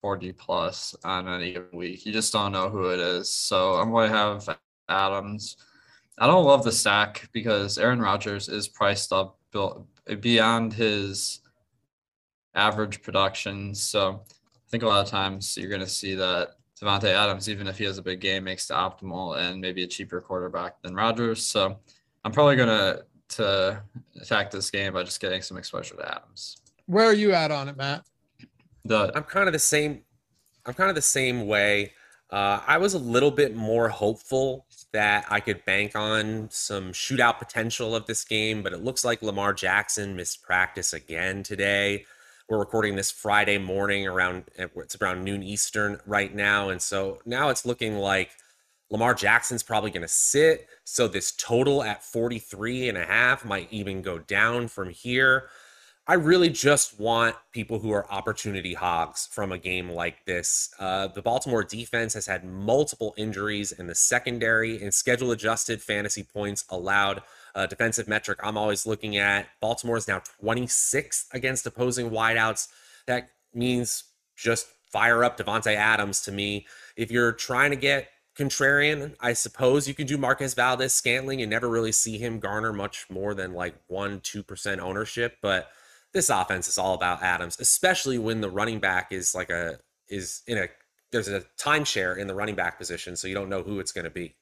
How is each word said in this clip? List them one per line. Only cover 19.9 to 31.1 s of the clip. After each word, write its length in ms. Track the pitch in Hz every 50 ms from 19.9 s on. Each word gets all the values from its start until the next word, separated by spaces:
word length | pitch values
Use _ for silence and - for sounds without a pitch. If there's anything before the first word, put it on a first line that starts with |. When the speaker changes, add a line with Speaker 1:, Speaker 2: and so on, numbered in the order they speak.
| - - 101 - - 90 -
Speaker 1:
quarterback 580 | - 95 92 90 90 90 92 87 87 - _
than 140 | _ 90 90
Rodgers. 500 | 95 107 113 113 113 120 117 113 110 -
So 340 | - - 110 95 95 95 - _ _ _ _ _ _ _ _ _
I'm 80 | 110 113
probably 240 | 147 147 147 139
gonna 460 | 131 127 117 110 107 98 95 - - - _ _ _ _ _
to 540 | - - 113 101 98 98 92 95 104 104 104 - _ - - _ _ -
attack 300 | - - 117 107 101 104
this 200 | - 95 95 -
game 240 | - 101 98 98 92
by 80 | 92 92
just 160 | 90 - -
getting 220 | - 95 92 95 92
some 140 | - 95
exposure 380 | 92 90 - - - 87 - -
to 200 | - - - -
Adams. 400 | - - _ _ - - - - - _ _ _ _ _
Speaker 2:
Where 200 | - 175 202 226
are 60 | 226 214
you 200 | 208 214 208 190
at 200 | 170 160 151 151
on 160 | 143 139 139
it, 80 | 143
Matt? 260 | 135 139 139 143 - - _ _ _ _ _ _ _ - _ _ _ _ _ _ _ _
Speaker 1:
The 280 | - 113 107 101 92 -
Speaker 3:
I'm 100 | 151 147
kinda 280 | - - 190 196 190 160
the 60 | 151
same, 440 | - - - 151 151 151 143 - _ _ _ _ _ _ _ _ _ _ _ _ _
I'm 80 | 120 131
kinda 200 | - 185 196 190
the 80 | 156 135
same 440 | -